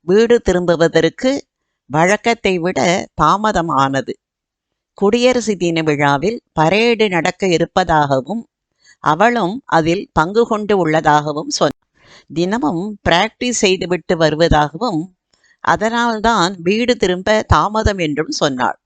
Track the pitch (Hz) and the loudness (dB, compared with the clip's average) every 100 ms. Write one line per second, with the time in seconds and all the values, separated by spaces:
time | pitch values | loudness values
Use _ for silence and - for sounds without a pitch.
0 | 156 196 233 233 - 180 175 165 165 165 | 2 2 4 2 2 0 0 2 2 2
1 | 160 - 262 277 - _ _ _ _ 139 | 0 0 -4 -4 -8 _ _ _ _ 0
2 | 175 208 - 233 196 185 170 143 131 185 | 2 2 0 -2 -2 -2 -2 -2 0 0
3 | - - 156 190 214 202 165 139 135 135 | -4 0 0 2 0 -2 -2 0 0 -2
4 | - - _ _ _ _ _ _ _ - | -6 -12 _ _ _ _ _ _ _ -2
5 | 196 240 247 247 220 196 175 165 160 147 | 0 2 2 0 -2 -2 0 0 0 0
6 | 147 143 170 233 _ - 160 196 233 226 | 2 0 -2 -6 _ 0 2 2 0 0
7 | 214 180 165 - 196 165 165 - 175 160 | 0 0 -2 -2 0 0 0 -2 2 2
8 | 143 135 131 220 226 _ _ _ _ _ | 2 0 -2 -10 -10 _ _ _ _ _
9 | - 156 220 240 175 233 - 160 160 180 | -2 2 2 2 -4 -6 -2 0 0 -2
10 | - - 160 208 233 214 208 208 165 160 | -4 -2 0 0 0 -2 -2 0 2 2
11 | 156 151 151 147 277 - 160 - _ _ | 2 2 0 -8 -8 -2 -2 -4 _ _
12 | _ - _ 139 180 220 294 170 202 208 | _ -20 _ -4 -2 -2 -2 -4 -6 -6
13 | 185 170 214 _ 247 233 202 185 180 175 | 0 0 0 _ -6 0 0 0 -2 -6
14 | - 170 160 151 165 151 147 160 240 165 | -2 0 0 2 2 2 0 -2 -4 -4
15 | 185 _ _ _ _ _ - 170 214 233 | -6 _ _ _ _ _ -2 0 0 -2
16 | 240 220 214 226 175 196 170 214 226 240 | -2 0 0 0 0 -2 -2 0 0 0
17 | 190 180 190 214 - 165 175 214 220 196 | 0 0 0 0 2 2 2 0 -2 -2
18 | 165 143 160 - 151 127 117 - | -4 -2 -4 -2 -2 0 -4 -4